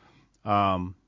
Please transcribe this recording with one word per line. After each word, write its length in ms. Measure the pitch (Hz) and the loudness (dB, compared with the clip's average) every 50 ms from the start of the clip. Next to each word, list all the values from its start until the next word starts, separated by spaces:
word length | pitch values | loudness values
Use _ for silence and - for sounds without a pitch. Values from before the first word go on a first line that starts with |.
| _ - _ - _ _ _ _ - | _ -20 _ -20 _ _ _ _ -4
um, 500 | 107 104 101 101 98 95 90 90 90 92 - _ | 0 2 2 2 2 0 -2 -4 -8 -10 -14 _